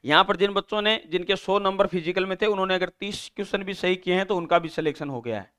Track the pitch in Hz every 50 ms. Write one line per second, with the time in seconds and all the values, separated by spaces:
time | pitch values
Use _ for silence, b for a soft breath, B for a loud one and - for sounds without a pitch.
0 | - 123 151 165 190 190 202 175 196 202 196 196 190 _ 214 214 208 214 220 220
1 | - 160 160 180 175 - 196 185 - - 190 202 202 190 190 190 202 196 - 180
2 | 156 165 180 190 185 190 190 180 214 214 208 190 190 190 190 185 185 180 _ _
3 | 202 202 202 - - - _ - 202 - - 202 196 190 196 - - 185 185 180
4 | - 180 180 185 190 185 208 180 170 160 170 170 165 160 - - 160 156 143 -
5 | 151 143 135 120 117 120 110 104 95 _ _